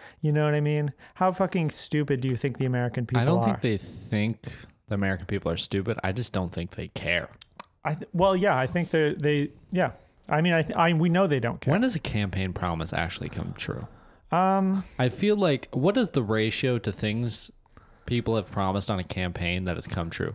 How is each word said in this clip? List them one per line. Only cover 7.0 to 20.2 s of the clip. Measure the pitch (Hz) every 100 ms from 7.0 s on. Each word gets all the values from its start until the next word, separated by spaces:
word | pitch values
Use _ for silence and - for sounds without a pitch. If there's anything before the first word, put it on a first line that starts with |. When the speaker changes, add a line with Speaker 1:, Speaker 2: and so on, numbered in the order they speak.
| 82 87 - - - - - _
Speaker 1:
I | -
th-, | 156 -
well, | 175 190
yeah, | 185 202 131
I | 131
think | 175 170
they, | 160 151
they, | - 151 147 143 - -
yeah. | 185 147 - - _ -
I | 151
mean, | 175
I, | 165
th-, | 156 -
I, | 165
we | 165 175
know | 170 196
they | 139
don't | 120 -
care. | -
Speaker 2:
When | 175
does | 254
a | 196
campaign | - 110 101 87 92
promise | 85 90 82 80
actually | 82 82 - 78
come | - 90 -
true? | - 60 - - - - _
Speaker 1:
Um, | 170 190 190 190 190 185 -
Speaker 2:
I | 127
feel | - 208 208
like, | 185 135 -
what | 123 151 214
is | 214
the | -
ratio | 104 110 110 - 131 123
to | -
things | 98 107 110 120 113 - - _ - - - -
people | 120 113 113
have | 95
promised | 104 95 98 98
on | 101
a |
campaign | 90 - 90 85 87 90
that | 92 82
has | -
come | - 82
true? | -